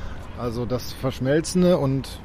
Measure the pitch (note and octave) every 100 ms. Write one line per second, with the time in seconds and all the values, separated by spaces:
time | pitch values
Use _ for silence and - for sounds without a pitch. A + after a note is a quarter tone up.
0 | - - - - A#2+ A2+ A2+ B2 - -
1 | C3 - B2+ D3+ D#3+ F#3 F3+ F3 C3+ C3+
2 | - -